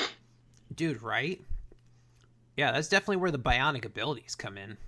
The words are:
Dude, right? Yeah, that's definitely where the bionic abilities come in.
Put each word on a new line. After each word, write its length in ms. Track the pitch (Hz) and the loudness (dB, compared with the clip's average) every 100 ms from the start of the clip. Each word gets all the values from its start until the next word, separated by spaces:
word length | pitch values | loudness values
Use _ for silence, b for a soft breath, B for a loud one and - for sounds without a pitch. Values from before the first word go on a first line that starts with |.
| B B _ _ _ - - | B B _ _ _ -20 -16
Dude, 280 | - 160 120 | -2 -2 -2
right? 380 | 110 107 139 185 - - - - - - _ _ - - _ - | 0 0 0 -2 -2 -4 -4 -16 -20 -20 _ _ -20 -20 _ 0
Yeah, 160 | 139 | 2
that's 160 | 120 151 | 2 4
definitely 300 | 190 196 190 | 2 4 2
where 120 | 180 | 2
the 80 | 143 | 0
bionic 460 | 123 123 143 135 | 2 4 4 2
abilities 500 | 107 101 123 127 - | -4 -4 -4 -4 -6
come 240 | - 110 98 | -10 -10 -10
in. 180 | 98 107 | -12 -12